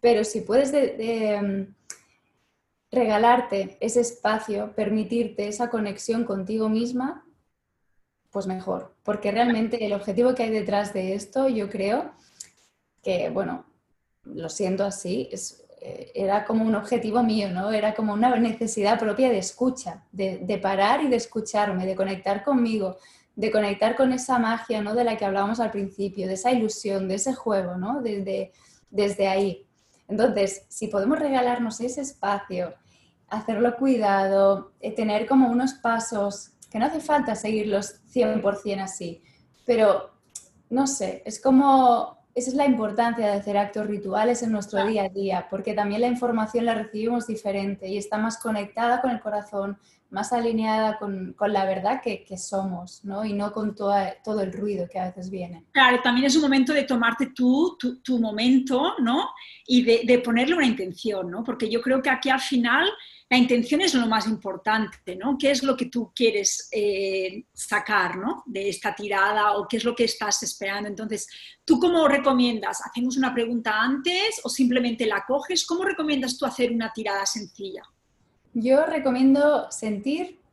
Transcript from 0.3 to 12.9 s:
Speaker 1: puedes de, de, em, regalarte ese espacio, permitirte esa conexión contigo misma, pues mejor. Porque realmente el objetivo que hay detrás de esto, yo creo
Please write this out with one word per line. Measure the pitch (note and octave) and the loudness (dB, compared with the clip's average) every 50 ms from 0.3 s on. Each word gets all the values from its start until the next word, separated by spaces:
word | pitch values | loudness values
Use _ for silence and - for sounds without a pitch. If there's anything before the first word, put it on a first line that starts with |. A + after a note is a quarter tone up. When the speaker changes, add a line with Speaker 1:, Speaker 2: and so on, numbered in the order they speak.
| - A3 - | -4 -8 -4
Speaker 1:
puedes | - G#3 B3+ C#4+ C4 C#4 | 0 2 2 2 4 2
de, | D4 C4+ A3 - | 2 2 2 -2
de, | - A3 A3+ A#3 A3+ A3 G#3+ G#3 | -4 -4 -4 -2 -2 0 0 0
em, | G3+ G3+ G3+ G3 G3 G3 G3 - _ _ _ - - _ _ _ _ _ _ _ _ _ _ _ _ _ _ _ _ _ _ | 0 -2 -2 -2 -4 -6 -8 -12 _ _ _ -20 -20 _ _ _ _ _ _ _ _ _ _ _ _ _ _ _ _ _ _
regalarte | - B3+ A#3+ G#3+ G#3+ G#3 A3+ A#3 A#3+ B3 A#3+ - - G3 G3 F#3+ - _ | -2 0 2 2 2 4 6 6 6 4 4 0 -2 -4 -4 -4 -6 _
ese | - A3+ A3+ A#3+ | -6 0 2 2
espacio, | A#3 A#3 - - _ G#3+ G#3+ A3 G#3+ - G#3 G3+ G#3 G#3+ - | 0 0 -2 -4 _ 0 0 0 -2 -4 -6 -6 -6 -6 -4
permitirte | - G#3+ G3+ G#3 A3 G#3+ - A#3+ A#3 A#3 G#3+ - - G#3 G#3 | -4 -2 0 0 -2 -2 0 0 -2 -2 -2 -2 -6 -6 -6
esa | G#3 G#3 A#3+ A#3+ | -4 -4 -4 -2
conexión | A#3+ A3+ G#3+ G3+ G3 - - - A3+ A3+ A#3 | -2 -2 -2 -2 -6 -8 -4 -2 -2 -2 0
contigo | - G3+ G3 F#3+ F#3 G#3+ A3 A3 G#3+ | -2 -4 -6 -4 -4 -2 -2 0 0
misma, | A3 A3 A#3 B3 B3+ B3 B3+ C#4 F4+ - _ _ _ _ _ _ _ _ _ _ _ _ _ _ _ _ _ _ _ _ _ _ | 0 0 0 -2 -2 -2 -4 -4 -6 -8 _ _ _ _ _ _ _ _ _ _ _ _ _ _ _ _ _ _ _ _ _ _
pues | _ G3+ G3 | _ -6 -6
mejor. | F#3+ F#3 F#3 F#3 F#3+ F#3+ F#3 - - _ _ _ | -4 -6 -6 -4 -4 -6 -6 -6 -12 _ _ _
Porque | - G#3+ G#3 - G3+ | -4 -4 -2 -2 -2
realmente | G3+ A3+ A#3+ A#3+ A#3+ A3 A3+ A3 A#3 A#3 A3 | 0 2 2 2 2 2 0 -2 -2 -4 -2
el | G#3 G3+ | -2 -4
objetivo | G3+ G3+ - G3 F#3 A#3+ B3+ B3+ | -4 -4 -4 0 2 2 2 2
que | B3+ A#3+ | 2 0
hay | A3+ | -2
detrás | A3 G#3+ G3 F#3 G#3 G3+ G#3 G3+ - | 0 -2 -2 0 0 0 -2 -2 -4
de | G3 F#3 F#3 F#3+ | -6 -4 -4 -4
esto, | G3+ G3+ - - C4 C4+ C4+ | -6 -6 -6 -4 0 0 0
yo | B3 A3 G3+ G3 | 0 0 -4 -4
creo | - G3+ F#3+ G3 G#3+ C#4 F4 - - _ _ _ _ _ - - _ _ _ _ _ _ _ _ | -4 -4 -2 0 0 0 -2 -6 -10 _ _ _ _ _ -20 -20 _ _ _ _ _ _ _ _